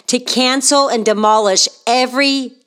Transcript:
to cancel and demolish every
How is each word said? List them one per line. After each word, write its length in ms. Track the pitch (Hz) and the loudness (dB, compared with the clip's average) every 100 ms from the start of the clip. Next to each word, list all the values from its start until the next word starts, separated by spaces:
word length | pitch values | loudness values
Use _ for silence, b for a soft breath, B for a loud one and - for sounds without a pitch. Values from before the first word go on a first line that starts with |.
| - | -4
to 100 | 247 | -4
cancel 680 | 247 233 254 269 269 285 277 | -2 -2 0 0 0 0 0
and 160 | 233 | 0
demolish 640 | 214 208 214 214 208 190 - - - | 0 0 2 2 2 0 -2 -4 -2
every 680 | 254 254 254 277 269 254 - | 0 0 0 0 -2 -6 -14